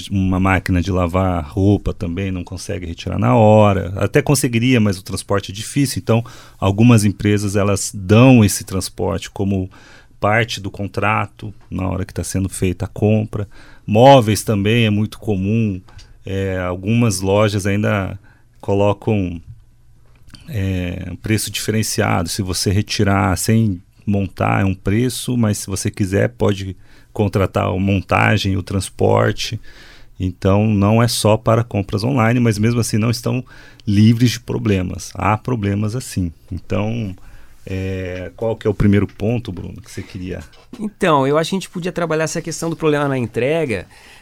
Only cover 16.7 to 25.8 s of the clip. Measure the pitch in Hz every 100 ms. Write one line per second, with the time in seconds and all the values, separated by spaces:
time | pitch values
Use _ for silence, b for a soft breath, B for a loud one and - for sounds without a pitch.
16.7 | 90 95 117 117 92 98 101 107 101 101
17.7 | 101 110 107 92 95 b b b - -
18.7 | 101 101 98 - 104 90 85 - - -
19.7 | _ - - - - - - - 113 95
20.7 | 92 90 87 - - 101 107 - - -
21.7 | 107 107 - 101 107 82 - 92 98 -
22.7 | 95 - - 101 98 98 85 - 113 110
23.7 | 90 - _ - 101 98 - 107 113 95
24.7 | 92 98 107 127 - - 123 107 101 -
25.7 | 95